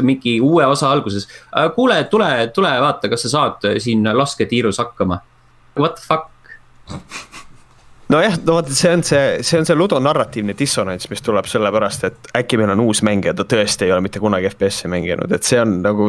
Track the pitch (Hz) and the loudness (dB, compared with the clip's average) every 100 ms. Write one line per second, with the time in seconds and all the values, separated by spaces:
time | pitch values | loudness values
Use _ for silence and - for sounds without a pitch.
0 | 127 131 120 113 135 170 135 139 139 143 | 0 0 0 2 4 4 4 2 2 0
1 | 117 98 - - - - 160 - 254 180 | 0 -6 -8 -16 -6 -2 0 2 2 2
2 | 131 214 180 123 117 - 180 127 143 139 | 2 2 2 0 0 0 0 2 0 0
3 | 104 117 117 143 127 - 101 104 117 113 | -2 -2 0 0 0 0 -2 0 0 0
4 | 107 117 143 - 104 120 113 95 120 - | 2 2 0 -2 -2 0 0 -2 -6 -4
5 | 92 87 - _ _ _ _ 139 160 - | -2 -2 -8 _ _ _ _ -2 -2 -4
6 | - 160 - - - - - - - - | -4 -4 -4 -20 -20 -20 -20 -20 -16 -16
7 | - - - - - - - - - - | -14 -16 -16 -20 -20 -20 -20 -20 -20 -16
8 | - 147 208 165 160 165 143 131 180 175 | 0 2 2 0 0 0 0 0 2 2
9 | - 143 131 85 - 165 156 156 196 143 | 2 2 2 0 0 0 2 2 2 2
10 | 139 151 117 117 104 98 139 - 95 90 | 2 0 -2 -4 -6 -4 -2 -2 -4 -6
11 | - 101 - 104 - 117 104 104 101 - | -8 -6 -2 -2 0 0 0 0 0 -2
12 | 92 - - 120 123 117 104 98 117 107 | -6 -6 -4 -4 0 0 2 2 2 2
13 | 107 101 87 90 95 113 104 - 98 107 | 0 0 0 -2 0 0 0 0 0 2
14 | 95 101 104 92 95 - 98 - 85 90 | 0 -2 -2 0 -2 -2 -2 -2 -4 -4
15 | 87 - 87 - - 123 113 90 98 104 | -4 -4 -2 -4 0 2 2 0 0 0